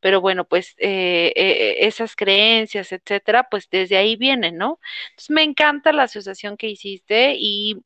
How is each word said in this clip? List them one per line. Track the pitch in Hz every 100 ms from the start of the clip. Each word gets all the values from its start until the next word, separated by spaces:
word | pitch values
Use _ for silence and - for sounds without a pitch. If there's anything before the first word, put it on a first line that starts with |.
pero | - 196
bueno, | 185 185 170
pues, | 175 185 _
eh, | 202 190 180 175 170 -
eh, | 190 - 107 - 208
esas | - 226 -
creencias, | 196 196 214 226 220 208 185
etcétera, | 190 - 202 - 220 254
pues, | 208 -
desde | 190 185 190
ahí | 208 226
vienen, | 254 269 175 170
¿no? | 214 330 - - -
Entonces, | _ -
me | 302
encanta | 311 277 302 294 311
la | 302
asociación | 254 214 196 190 208 208
que | 226
hiciste | 202 202 190 _ 214 262 277
y | 208 202 208 208